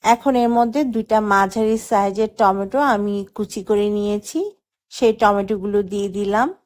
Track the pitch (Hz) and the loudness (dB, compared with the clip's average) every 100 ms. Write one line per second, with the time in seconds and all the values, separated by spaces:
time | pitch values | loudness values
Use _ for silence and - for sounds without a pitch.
0 | 220 233 277 254 240 233 233 247 285 226 | 2 2 2 2 2 2 2 0 -2 -2
1 | 214 220 214 196 196 208 220 220 - 214 | 0 0 2 2 2 0 0 0 0 0
2 | 202 196 220 214 208 196 196 254 285 214 | 0 -2 -4 2 2 2 -2 0 0 0
3 | 208 202 196 - 208 - 185 208 208 208 | -2 -4 -8 -8 -8 -8 -2 0 0 -2
4 | 208 208 208 311 403 - _ _ _ - | -2 -4 -6 -6 -6 -10 _ _ _ 0
5 | 240 220 214 202 196 214 190 202 190 202 | 0 4 2 2 -2 -4 -2 -2 -2 -4
6 | 202 185 202 202 262 381 | -6 -4 -2 0 -2 -4